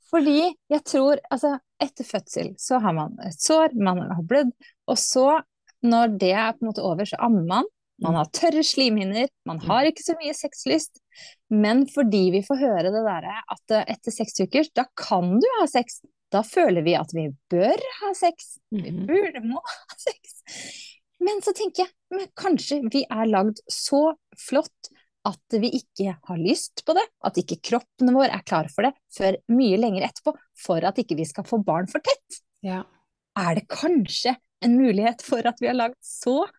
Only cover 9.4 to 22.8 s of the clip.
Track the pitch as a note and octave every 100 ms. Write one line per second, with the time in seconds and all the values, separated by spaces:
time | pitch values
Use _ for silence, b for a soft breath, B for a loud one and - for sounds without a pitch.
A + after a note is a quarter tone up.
9.4 | - E3 F3 A3 D4+ D#4 - E4 D4+ D4+
10.4 | D4 - C4 D#4 - _ _ B B B
11.4 | - G#3+ G#3 B3 C#4 - A#3+ G3+ F#3 F#3
12.4 | G3 C4+ C4+ F#3 F3 G#3+ A3 F3 E3+ G#3+
13.4 | - G#3 - A3 - A3 - - G#3+ -
14.4 | F#3 C4+ D#4 - B3+ - - F#3+ F3+ G#3
15.4 | A4 A#4+ E4 B3+ A#3+ - _ _ _ G3
16.4 | A3 - D4+ E3+ D#3+ D#3+ - E3 D#3 C#3
17.4 | - F3 G#3 G4+ C5 - G4+ F#4 F4 E4+
18.4 | - - _ G#3+ D#3+ F3+ G3 F4+ G4 C#4+
19.4 | A3+ C#4 - - - - - - - -
20.4 | B B B B B B _ - F4+ G#4
21.4 | G4+ F#4+ G4+ - F4+ _ - F#4 F#4+ -
22.4 | F#4+ D#4 - D4